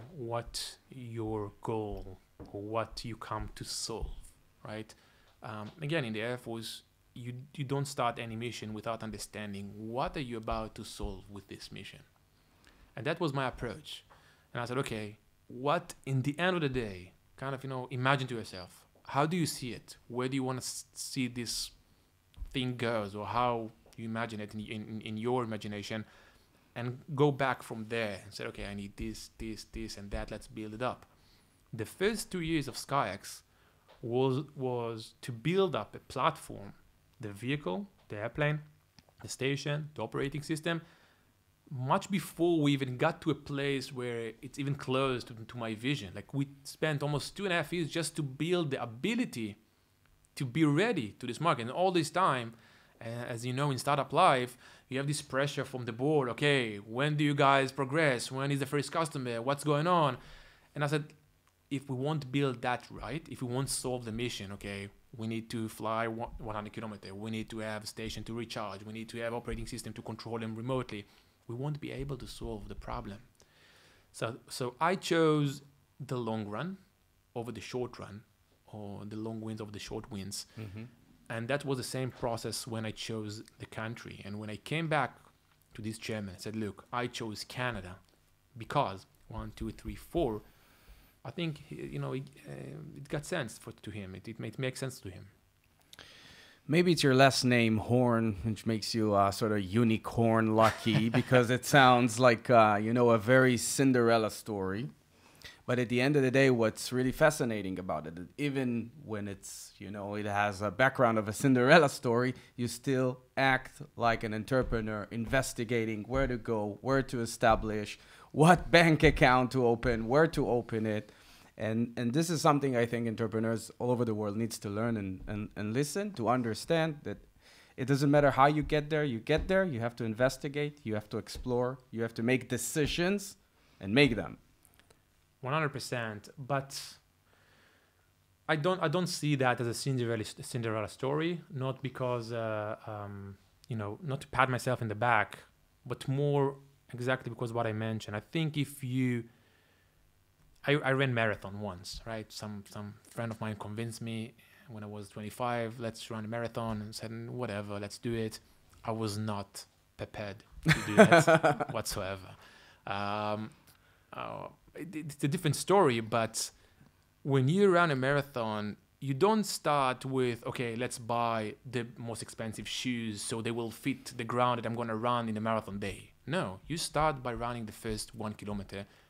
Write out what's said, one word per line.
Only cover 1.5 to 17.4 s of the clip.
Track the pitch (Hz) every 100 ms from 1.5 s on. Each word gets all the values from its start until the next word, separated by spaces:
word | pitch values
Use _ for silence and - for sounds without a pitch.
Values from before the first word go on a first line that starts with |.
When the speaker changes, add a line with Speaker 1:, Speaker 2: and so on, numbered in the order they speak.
| -
Speaker 1:
goal | - 113 104 98 98 98 _ - -
or | 104
what | 104 113 107 - 120
you | 110
come | - 110 104
to | -
solve, | - - - 110 - - - - _ _ -
right? | 107 110 - _ _ _ _
Um, | 123 107 104 -
again, | 147 165 120
in |
the | 110
Air | 113 123
Force, | 123 113 110 - - _ _
you, | - 123 123 135 -
you | 131
don't | 139 139
start | - 120 117
any | 117 110
mission | 120 110 107
without | 107 117 113
understanding | 110 107 - 101 104 98 101 104
what | 110 117 165 175
are |
you | 127 117
about | 113 113 110 -
to |
solve | 107 - 104 95 95
with | 101 -
this | - -
mission. | 104 98 - - _ _ _ _ _ - - - -
And | 120
that | 165
was | 170
my | 139 131
approach. | - 120 127 - - - - - _ _
And | 127
I | 120
said, | 127
"Okay, | 139 113 104 107 _ _ -
what, | 120 135 170 175 - -
in | 135
the | 131 143
end | 180 180
of |
the | 147
day," | 127 110 95 95 - _
kind | -